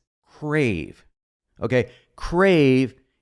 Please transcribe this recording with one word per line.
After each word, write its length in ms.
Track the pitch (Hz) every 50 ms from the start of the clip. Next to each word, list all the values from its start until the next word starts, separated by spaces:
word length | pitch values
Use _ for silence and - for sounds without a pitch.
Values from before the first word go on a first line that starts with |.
| _ _ _ _ _
crave. 840 | _ _ - - 151 147 156 143 120 101 82 76 - - _ _ _ _ _ _ _ _ _ _ _ _ -
Okay, 300 | - 117 123 127 117 - - _ _ _ _
crave 760 | - - - 170 175 190 196 185 165 147 135 131 131 131 120 - _ _ _ _ _